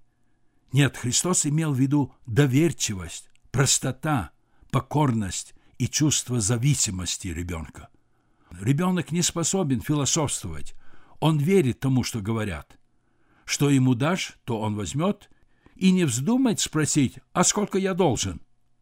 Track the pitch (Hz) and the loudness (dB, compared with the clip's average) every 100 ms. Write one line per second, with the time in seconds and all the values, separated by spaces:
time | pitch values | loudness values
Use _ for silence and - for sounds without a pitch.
0 | _ _ _ _ _ _ _ 131 139 - | _ _ _ _ _ _ _ 2 2 0
1 | - 120 175 180 147 151 160 131 135 147 | -4 -2 0 0 0 0 0 2 2 2
2 | 131 - - 110 143 127 165 - - 98 | 0 -6 -2 2 4 4 2 0 -4 -6
3 | 82 - - _ _ - 139 - 139 - | -10 -14 -20 _ _ 0 2 0 -2 -6
4 | 160 143 85 _ _ _ - 139 - 147 | -2 -2 -4 _ _ _ -4 -4 -2 2
5 | 147 113 95 - - - _ - 120 - | 2 2 -2 -6 -10 -16 _ -6 -2 2
6 | 156 - - 123 101 139 139 135 - 92 | 2 2 -2 -2 0 2 2 0 -2 -4
7 | 90 - 95 82 87 85 76 - 76 _ | -6 -6 -6 -8 -6 -8 -10 -16 -20 _
8 | _ _ _ _ - 87 101 143 185 180 | _ _ _ _ -20 -6 -2 0 0 0
9 | - 165 160 170 165 190 160 123 - 151 | -2 -2 -2 -2 -2 0 0 -2 -2 -2
10 | 131 175 147 - 90 76 - - - - | 0 0 -2 -4 -8 -8 -8 -10 -14 -16
11 | - - 151 156 143 196 135 107 131 131 | -18 -2 0 2 4 4 4 0 0 2
12 | - 117 98 113 107 78 - - _ _ | 0 -4 -4 -2 -4 -6 -12 -20 _ _
13 | _ _ _ _ - - 143 139 127 120 | _ _ _ _ -8 0 4 4 4 2
14 | 143 185 - - - 110 107 104 95 135 | 0 -2 -4 -10 -6 -2 -2 -2 -4 -2
15 | 180 202 - _ _ _ _ - 185 185 | -2 -2 -8 _ _ _ _ 0 4 4
16 | 165 113 147 254 262 117 - 156 147 160 | 2 0 0 2 2 0 -2 -2 0 2
17 | 139 - - - 180 208 202 196 190 185 | 2 -2 -4 0 2 0 0 0 0 2
18 | 175 113 98 82 - _ _ _ | 2 2 -2 -8 -14 _ _ _